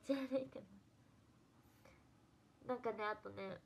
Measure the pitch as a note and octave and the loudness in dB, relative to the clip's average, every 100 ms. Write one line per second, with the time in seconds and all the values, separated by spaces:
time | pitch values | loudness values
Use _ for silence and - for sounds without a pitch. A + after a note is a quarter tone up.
0 | - C#4 C4 C4 C4 - - - - - | 2 2 4 2 2 -6 -12 -16 -20 -20
1 | - - - - - - - - - - | -20 -20 -20 -20 -20 -20 -20 -20 -20 -20
2 | - - - - - - - B3 A#3 G#3+ | -20 -20 -20 -20 -20 -8 -2 0 2 2
3 | G#3 G#3 G3+ G3 F#3+ - | 2 0 -4 -4 -4 -6